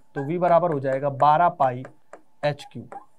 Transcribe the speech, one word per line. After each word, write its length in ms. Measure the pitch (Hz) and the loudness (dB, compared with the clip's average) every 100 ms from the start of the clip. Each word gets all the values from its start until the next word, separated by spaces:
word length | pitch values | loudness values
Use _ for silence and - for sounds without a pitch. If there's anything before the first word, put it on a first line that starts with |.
| - | -12
तो 100 | 147 | -8
वी 140 | 139 175 | -6 -2
बराबर 340 | 175 170 175 | 2 4 2
हो 80 | 147 | -2
जाएगा 280 | 135 135 143 | -2 -2 -4
बारह 380 | 131 143 151 175 | 2 4 4 2
पाई 340 | 175 135 127 127 - - - - - | 2 -2 -2 -12 -20 -20 -20 -20 -6
एच 200 | 147 143 | -6 -6
क्यूब। 320 | - 127 - - - | -12 -18 -16 -18 -20